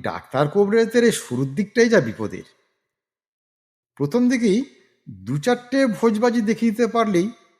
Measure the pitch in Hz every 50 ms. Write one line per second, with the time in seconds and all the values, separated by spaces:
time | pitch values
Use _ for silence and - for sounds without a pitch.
0 | - 104 82 87 - - - 131 151 147 147 202 202 196 214 226 233 220 - 240
1 | 233 233 - - - - 127 123 139 135 139 160 202 - - 240 233 240 226 190
2 | 143 113 101 - 110 101 95 - - - _ _ _ _ _ _ _ _ _ _
3 | _ _ _ _ _ _ _ _ _ _ _ _ _ _ _ _ _ _ _ -
4 | 143 143 - 247 247 247 269 240 240 214 180 240 285 - - _ _ _ _ _
5 | _ - 110 92 95 104 135 147 147 247 240 240 - - 262 269 269 247 196 -
6 | 226 233 208 208 240 247 233 240 208 214 220 - 233 233 208 - 240 220 226 233
7 | 226 214 196 170 180 226 247 _ _ _ _